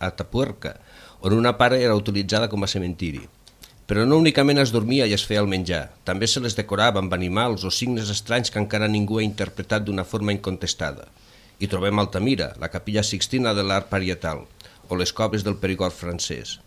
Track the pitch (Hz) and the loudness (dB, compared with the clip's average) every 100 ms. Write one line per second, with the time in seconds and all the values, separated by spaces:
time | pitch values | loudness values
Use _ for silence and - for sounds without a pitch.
0 | 92 - 90 117 135 - - - - - | -6 -6 -6 -2 -2 -4 -12 -12 -18 -20
1 | - - 92 110 120 - 123 131 123 104 | -20 -6 2 4 4 4 4 4 4 2
2 | 107 101 95 107 113 101 95 98 90 85 | 2 -2 0 0 0 -2 -2 -2 -4 -4
3 | 87 69 - - - - - - - 101 | -4 -6 -12 -20 -20 -20 -20 -12 -2 2
4 | 120 156 160 143 139 143 131 117 110 135 | 4 6 6 6 4 4 4 2 2 2
5 | 117 101 - 104 101 95 87 85 - - | 2 2 0 0 2 0 0 -2 -4 -8
6 | - 92 110 139 120 107 104 101 117 98 | -4 -2 0 0 -2 -4 -2 2 2 2
7 | 95 90 90 95 120 98 95 - 123 120 | 0 -2 0 0 0 0 -2 -2 -2 -2
8 | 104 104 - 120 117 107 104 107 107 107 | -2 -4 -2 -2 -2 -2 -2 0 0 2
9 | 101 110 107 104 95 - 95 107 104 98 | 0 0 -2 -2 -6 -6 -2 -2 0 -4
10 | 92 107 104 101 98 92 90 - 78 67 | -4 -2 -2 -2 -2 -4 -4 -4 -6 -8
11 | - - - - - - 98 95 98 104 | -14 -20 -20 -20 -20 -6 -4 -2 0 2
12 | 98 92 113 117 71 - 85 107 - 107 | 0 0 0 0 -2 -6 -8 -8 -2 0
13 | 104 98 - 127 120 101 98 98 98 98 | 0 -2 -2 0 0 0 0 0 0 -2
14 | 92 85 82 76 - - - - - 90 | -2 -2 -4 -6 -10 -20 -20 -20 -6 -2
15 | 87 - 110 107 101 101 95 92 92 - | -2 0 -2 0 -2 -2 -2 -2 -2 -4
16 | 87 85 - 69 - - | -8 -6 -6 -6 -10 -14